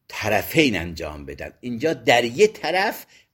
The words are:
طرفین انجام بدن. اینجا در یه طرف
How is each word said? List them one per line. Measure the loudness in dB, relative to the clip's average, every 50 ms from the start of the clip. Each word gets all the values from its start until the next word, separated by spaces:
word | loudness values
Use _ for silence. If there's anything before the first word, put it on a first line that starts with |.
| _ -14
طرفین | -10 -6 -2 0 0 0 0 2 4 4 4 4 2
انجام | -2 -4 -6 -8 -8 -10 -10 -10 -10 -12
بدن. | -12 -12 -12 -12 -14 -14 _
اینجا | -10 -10 -6 -4 -2 -2 -4
در | 0 2 4 4 4 4
یه | 2 4 4 4
طرف | 4 4 0 -4 -2 0 0 0 -2 -4 -6 -12 -20 -20 _ _ _